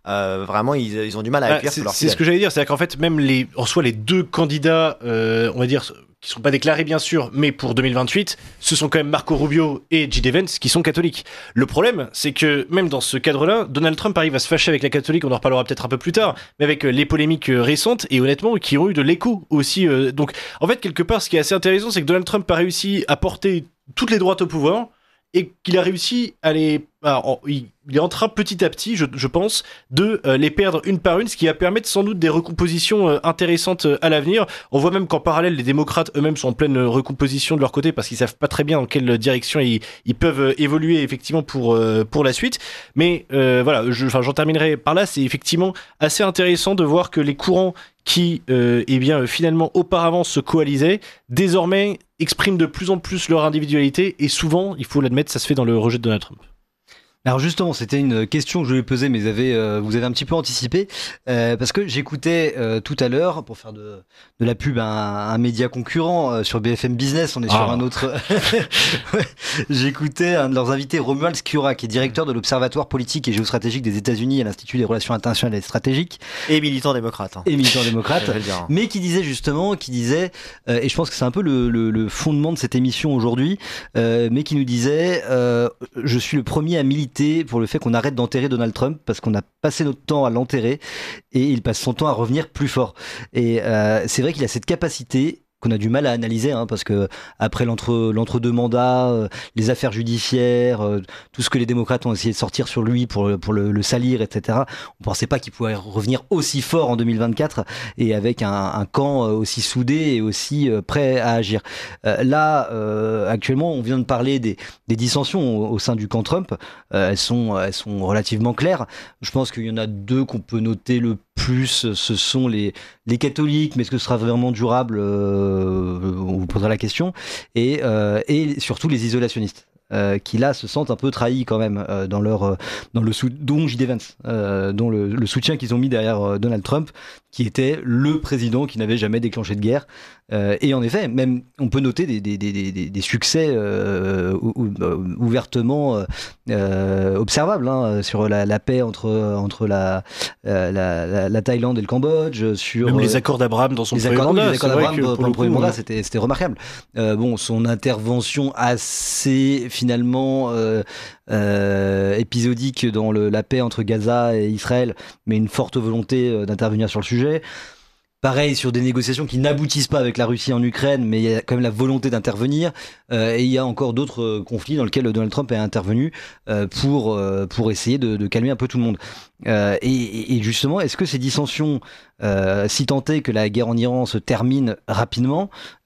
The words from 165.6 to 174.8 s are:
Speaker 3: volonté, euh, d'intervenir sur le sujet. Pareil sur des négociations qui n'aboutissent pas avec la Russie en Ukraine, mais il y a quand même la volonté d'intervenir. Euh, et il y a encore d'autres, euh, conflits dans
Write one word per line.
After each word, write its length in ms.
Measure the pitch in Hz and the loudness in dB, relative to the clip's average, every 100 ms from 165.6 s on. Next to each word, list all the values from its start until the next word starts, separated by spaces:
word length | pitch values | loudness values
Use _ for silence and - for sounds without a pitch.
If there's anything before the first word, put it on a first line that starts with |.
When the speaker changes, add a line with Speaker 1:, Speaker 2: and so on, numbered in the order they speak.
| 127 127 | -2 -2
Speaker 3:
volonté, 520 | 110 113 107 131 123 | -2 -2 0 0 2
euh, 180 | 113 101 | 0 -2
d'intervenir 420 | 101 113 107 107 | 0 0 0 0
sur 120 | 107 | -2
le 40 | |
sujet. 180 | 98 120 139 156 - - - - _ _ _ _ | -2 0 0 -2 -6 -16 -18 -20 _ _ _ _
Pareil 340 | 131 131 147 | 0 2 0
sur 160 | 131 127 | 0 0
des 100 | 120 | 0
négociations 460 | 127 127 120 131 151 | 0 0 -2 -2 -2
qui 120 | 123 | 0
n'aboutissent 500 | 143 143 147 143 - | 0 0 0 -2 0
pas 100 | 147 | 0
avec 180 | 123 120 | 0 0
la 100 | 117 | -2
Russie 260 | 120 - | 0 0
en 100 | 120 | 0
Ukraine, 420 | 120 - 139 139 | 0 0 0 2
mais 160 | 113 110 | 2 2
il 80 | 113 | 2
y 60 | |
a 60 | 110 | 0
quand 160 | - 123 | 0 0
même 60 | |
la 80 | 120 | 0
volonté 380 | 107 131 135 131 | 0 0 2 0
d'intervenir. 600 | 117 101 104 127 147 170 - - - _ | 0 -2 -2 0 0 0 -4 -16 -20 _
Euh, 220 | 107 113 117 | -2 0 2
et 60 | |
il 80 | 123 | 2
y 80 | 127 | 2
a 80 | 131 | 0
encore 280 | 117 131 | -2 -2
d'autres, 280 | 117 143 120 | 0 -4 -4
euh, 220 | 113 107 | -4 -4
conflits 320 | 98 113 - | -4 -6 -2
dans 80 | 151 | -2